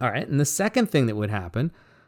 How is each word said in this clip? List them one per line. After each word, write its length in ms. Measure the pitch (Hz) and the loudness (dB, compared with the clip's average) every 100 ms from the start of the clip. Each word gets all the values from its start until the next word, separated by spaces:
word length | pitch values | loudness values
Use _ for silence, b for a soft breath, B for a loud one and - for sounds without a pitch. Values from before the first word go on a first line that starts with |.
All 100 | 127 | -2
right, 180 | 113 - | -2 0
and 120 | 139 | 0
the 40 | |
second 460 | 147 - 208 254 220 | 2 0 0 2 2
thing 160 | 151 120 | 2 2
that 100 | 104 | 0
would 140 | 104 | -2
happen 420 | 104 87 110 160 b b b | -4 -4 -4 -4 b b b